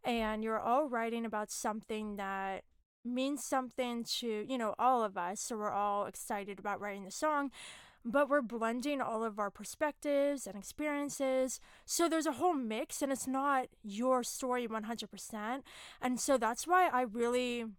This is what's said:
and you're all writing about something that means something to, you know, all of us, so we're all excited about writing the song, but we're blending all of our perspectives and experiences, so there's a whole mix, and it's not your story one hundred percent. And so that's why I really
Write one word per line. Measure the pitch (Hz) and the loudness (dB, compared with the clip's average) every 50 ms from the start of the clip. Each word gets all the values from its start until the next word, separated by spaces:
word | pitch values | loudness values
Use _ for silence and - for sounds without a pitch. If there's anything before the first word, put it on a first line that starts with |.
| - | 0
and | 254 240 233 220 214 220 220 | 0 0 0 0 0 -2 -2
you're | 220 220 220 214 | -2 -2 -2 0
all | - 226 240 277 311 269 | 2 4 4 4 2 2
writing | 247 233 226 226 226 233 226 | 0 -2 -2 -2 -2 -2 -4
about | 226 220 214 214 - | -2 -2 -4 -4 -4
something | - - - 233 214 220 208 - 226 214 214 214 202 | -6 -4 -2 -2 -2 -4 -6 -6 -6 -4 -4 -6 -6
that | 202 196 190 196 190 190 196 190 - - _ _ _ _ _ _ _ _ | -6 -4 -4 -4 -2 -2 -4 -4 -6 -10 _ _ _ _ _ _ _ _
means | 233 247 254 262 277 294 254 - | -4 0 0 0 0 0 -2 -2
something | - 294 262 254 240 - - 254 240 240 233 226 | 0 0 0 0 0 -4 -2 -2 -2 -2 -4 -2
to, | - - - 240 233 214 214 214 208 | -2 -4 -2 -2 -2 -2 -2 -2 -2
you | 269 247 | -2 -2
know, | 226 214 - - | 0 -2 0 4
all | 220 254 262 240 | 4 6 6 6
of | 220 202 190 | 4 0 -2
us, | 196 175 180 196 214 | -2 -4 -4 -4 -4
so | - - 247 | -6 -4 -4
we're | 214 214 208 | -2 -2 0
all | - 196 208 208 202 208 202 | 0 2 2 2 2 0 0
excited | - - - - - 233 202 196 202 196 185 | -2 -4 -10 -6 -4 -4 -4 -4 -8 -10 -6
about | 190 208 202 - | -4 -4 -4 -4
writing | 208 208 196 202 196 | -4 -6 -6 -8 -10
the | 185 | -10
song, | - - 302 311 302 285 277 262 - - - - - - - - - _ _ | -6 -2 0 2 2 2 0 -2 -6 -10 -16 -16 -16 -18 -20 -20 -20 _ _
but | 240 214 277 294 220 | 2 4 4 4 6
we're | 277 294 | 4 2
blending | 254 196 233 226 226 226 233 254 233 294 294 269 | 2 0 -4 -2 0 0 0 0 0 0 0 0
all | 240 - 226 220 226 | 0 0 0 0 -2
of | 226 202 208 | -2 -2 -2
our | 208 202 | -4 -4
perspectives | - - 208 - - _ 311 294 285 _ - 196 190 277 285 285 285 262 - | -4 -8 -12 -12 -2 _ 0 0 0 _ 0 2 4 4 4 2 2 -2 -4
and | 196 190 | -8 -10
experiences, | 202 190 - - - 302 302 285 285 285 285 - - 269 262 262 262 262 262 - - - - - - - | -10 -10 -12 -8 -4 -2 0 0 0 -2 -4 -2 -2 0 2 2 2 2 0 -2 -8 -12 -20 -20 -20 -8
so | - - - 339 320 | -4 2 2 2 4
there's | 320 320 285 | 4 2 0
a | 311 | 0
whole | 262 233 320 359 339 | 0 2 2 2 4
mix, | 269 254 220 220 226 311 - - - | 2 0 -2 -2 -4 -4 -6 -2 -2
and | 294 269 | 0 0
it's | 269 - - | 0 -2 -2
not | 269 262 269 277 285 277 262 254 - - _ | -2 0 2 2 4 2 2 0 -2 -10 _
your | - 208 196 208 247 262 262 247 | -10 -8 -4 0 2 4 4 4
story | 240 - - - 269 254 247 247 240 | 2 -2 -4 -4 -2 0 0 0 0
one | 220 220 220 214 | -2 -4 -4 -4
hundred | 214 233 220 220 - | -4 -6 -6 -8 -12
percent. | - 196 - - - 214 208 220 254 277 - - - - - - - - | -12 -14 -12 -10 -8 -6 -4 -4 -4 -6 -6 -14 -18 -18 -18 -18 -12 -2
And | - 247 254 233 | -2 0 0 0
so | - - 269 247 | 4 4 4 6
that's | 233 220 208 - - | 6 2 0 0 2
why | 311 359 370 359 320 | 6 6 8 8 6
I | 254 247 | 6 2
really | 254 226 196 240 233 240 247 247 247 247 240 240 226 226 196 | 2 2 0 0 2 2 4 2 2 2 0 -2 -4 -6 -8